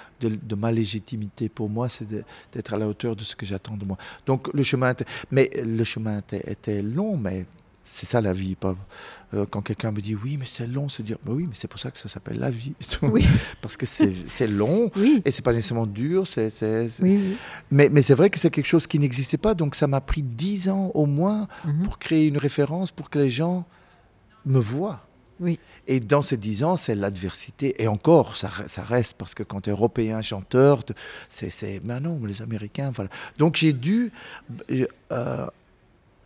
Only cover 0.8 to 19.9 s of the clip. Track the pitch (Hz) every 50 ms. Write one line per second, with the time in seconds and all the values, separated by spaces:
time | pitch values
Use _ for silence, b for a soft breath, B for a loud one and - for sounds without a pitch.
0.8 | 113 95 107 107 - - 117 110 104 98 - - 113 104 - - 110 104 107 117
1.8 | 123 123 - - 113 104 107 104 - B B B B B - 120 - - 107 104
2.8 | 107 107 101 - - 120 113 104 107 - - - 110 95 98 95 - - 107 101
3.8 | 101 98 95 B B B B B - - 131 131 - 123 - 143 131 - 147 127
4.8 | 131 127 127 - 123 B B B B - - 135 131 - - - 123 113 113 113
5.8 | 113 - - - 110 110 104 104 98 - 104 95 - - 104 - - 113 104 101
6.8 | 101 104 120 160 208 220 202 147 107 92 95 95 90 - - - _ _ _ _
7.8 | - - - - - - - 120 110 98 92 92 95 95 92 - - 95 92 95
8.8 | 98 B B B B B B B B - - 104 101 - - 104 101 - 107 -
9.8 | - 113 104 107 98 104 110 101 107 135 147 143 127 120 - - 117 120 123 139
10.8 | 143 139 - - 110 104 113 - - 123 117 147 175 165 104 - - - - -
11.8 | - 127 - - - 101 - - - - - 117 127 135 120 113 120 139 - -
12.8 | - - - - - - - - - - - B B B B - - - - -
13.8 | 131 - - - - 98 92 90 80 - - - 131 107 104 101 107 120 170 220
14.8 | 233 208 - 196 208 269 302 226 - 143 - - 113 127 117 117 107 - 120 113
15.8 | 113 107 101 107 127 151 175 190 190 - - 123 110 110 - - 110 107 110 110
16.8 | 120 113 113 - 185 185 196 202 196 190 202 247 B B B B B - 139 139
17.8 | 147 - 147 147 120 - 139 123 180 - - - - 160 - 156 131 - - 165
18.8 | - - - 147 143 139 120 131 135 - - 147 - 214 220 165 160 143 - -
19.8 | 151 139